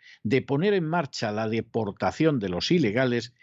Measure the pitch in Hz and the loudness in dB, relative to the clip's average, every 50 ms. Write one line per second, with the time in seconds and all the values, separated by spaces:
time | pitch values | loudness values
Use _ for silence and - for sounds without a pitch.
0 | - - - - - 107 139 127 - - 143 143 180 214 202 190 165 156 165 175 | -20 -20 -18 -10 -2 0 0 0 2 0 0 0 2 2 2 2 0 0 0 -2
1 | 156 - - - 120 107 104 104 113 110 110 113 107 - - 120 110 101 92 - | -2 -4 -6 -6 -4 -4 -2 -2 -2 -2 -2 -2 -4 -4 -4 -4 -4 -4 -4 -2
2 | 101 92 - - 151 160 147 123 101 92 87 87 - - 165 180 127 104 98 123 | -2 -2 0 2 2 2 2 2 0 -2 -2 -4 0 2 2 2 4 2 2 2
3 | 135 127 120 120 117 - - _ | 2 2 0 -2 -4 -6 -12 _